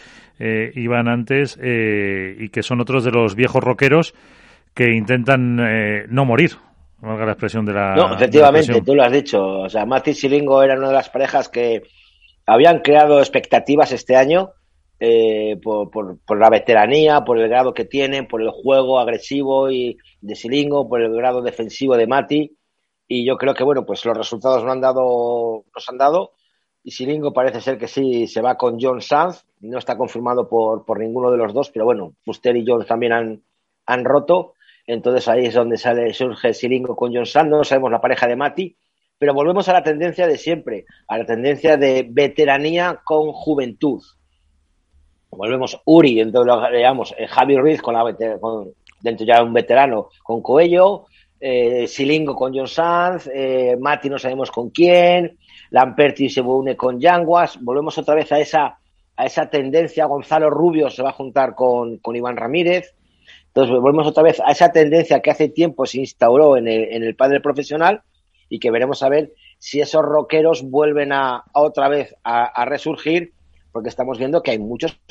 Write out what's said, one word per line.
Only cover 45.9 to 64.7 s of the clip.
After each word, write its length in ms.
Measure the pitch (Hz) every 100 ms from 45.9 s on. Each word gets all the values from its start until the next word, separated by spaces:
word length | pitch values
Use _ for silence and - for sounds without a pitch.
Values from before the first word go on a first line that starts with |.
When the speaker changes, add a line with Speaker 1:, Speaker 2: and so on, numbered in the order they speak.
| 165 147 113
Speaker 2:
dentro 260 | 110 123
de 60 | 120
lo 140 | 117
que 180 | 120 123
llamamos, 340 | 123 135 110 -
eh, 100 | 110
Javi 300 | 131 135 135
Ruiz 240 | 151 151
con 120 | -
la 100 | 117
vete-, 360 | 117 98 113 101
con, 300 | 113 110 95 - _ _
dentro 240 | 117 107 113
ya 180 | 117
un 100 | 117
veterano, 560 | 117 - 123 139 110 - _
con 180 | - 117
Coello, 640 | 107 139 175 175 190 190 - _ _ _
eh, 480 | 135 123 120 123 117
Silingo 480 | - 139 156 147 123
con 180 | 127 135
John 120 | 127
Sanz, 600 | - 170 175 180 175 139
eh, 420 | 135 135 127 123 123
Mati 320 | 143 147 139
no 80 | 135
sabemos 320 | 131 131 127
con 200 | 120 120
quién, 680 | - 175 175 175 175 170 - _ - _
Lamperti 580 | 123 131 123 143 - 135
se 120 | 135
une 360 | 123 131 135 123
con 240 | 127 123
Yanguas, 600 | 160 175 165 175 156 -
volvemos 360 | 120 139 156 156
otra 180 | 147 156
vez 160 | 151
a 80 | 147
esa, 380 | 147 156 139 - _ _ _ -
a 80 | 131
esa 240 | - 156
tendencia, 560 | 151 135 156 160 160 151
Gonzalo 440 | 143 - 156 151
Rubio 400 | 143 170 156 135
se 140 | 123
va 60 | 135
a 40 |
juntar 400 | - 135 135 127
con, 440 | 107 127 123 117 113
con 180 | 117 120
Iván 220 | 123 113
Ramírez, 580 | 117 165 170 180 - _ _ _ _ _ _
entonces 280 | 131 123 127
volvemos 320 | 131 151 151
otra 160 | 156
vez 160 | 160 139
a 120 | 113
esa 200 | 147 170